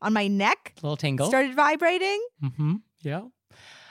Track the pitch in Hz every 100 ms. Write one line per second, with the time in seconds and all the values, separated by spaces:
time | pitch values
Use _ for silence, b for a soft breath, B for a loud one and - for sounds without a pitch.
0 | 208 220 202 202 208 403 - - 147 151
1 | 151 131 147 262 277 262 294 311 339 359
2 | 381 415 480 - 139 127 151 202 - _
3 | 151 156 240 _ _ B B B B